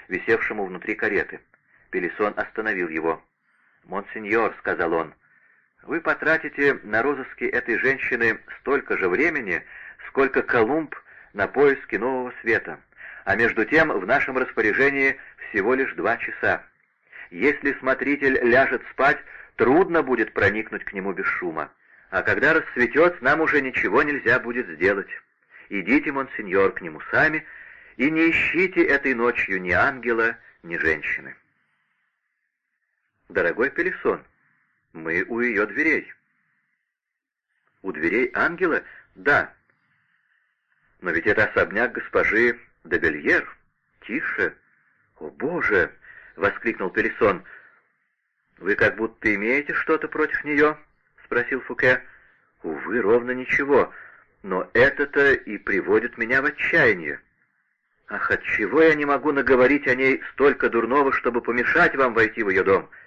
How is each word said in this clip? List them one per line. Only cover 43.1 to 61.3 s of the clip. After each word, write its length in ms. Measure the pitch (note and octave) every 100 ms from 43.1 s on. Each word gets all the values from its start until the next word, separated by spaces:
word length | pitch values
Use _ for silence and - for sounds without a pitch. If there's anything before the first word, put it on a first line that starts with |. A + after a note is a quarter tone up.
| D2+ A2 E3+ - - _ _ _ _
Тише. 540 | - B2 - - F2 - _ _ _ _ _ _
О, 120 | D2+
Боже!» 600 | - C3+ E3+ B2 G2+ D#2+ - - - - -
воскликнул 560 | G2 - A#2 A2+ F#2+
Пелесон. 520 | A2 G#2+ - A2 F2+ - - - _ _ _ _ _ _ _ _ _
«Вы 180 | F2 G#2
как 200 | A2 -
будто 380 | A2 - A2+
имеете 400 | G2+ G#2+ C3+ C#3+
что-то 340 | - - D#3+ D3+
против 360 | D#3 D#3 -
нее?» 340 | D3 D3 D3+ D#3 _ _ _ _ -
спросил 360 | A#2+ A#2+ C3+
Фуке. 400 | - B2 B2+ B2+ - - _ _ _ _
«Увы, 400 | F2 D2+ D2+ A#2
ровно 300 | G2 A#2+ A#2+
ничего, 600 | B2+ B2+ - C#3 C3+ F#2 - - - _ _
но 260 | G2 F#2 -
это-то 600 | A#2 C3+ C#3 C#3 C#3 C#3
и 240 | B2 - G#2
приводит 600 | - G2 E2+ G#2+ A#2 -
меня 240 | A2+ C3
в 40 | C#3+
отчаяние. 760 | D3 - E3+ C3 F#2+ D2+ C#2 _ _ _ _ _ _ _ _ -
Ах, 220 | G#2 -
отчего 500 | G2 - - G2+ B2+
я 100 | D#3+
не 120 | D3+ D3
могу 260 | C#3 D3+
наговорить 560 | C#3 B2+ C3 B2+ C#3+ C#3+
о 80 | B2+
ней 260 | C3+ C3 -
столько 360 | - C#3 B2+ B2+
дурного, 420 | A2+ A2+ C#3 C#3
чтобы 300 | B2+ B2+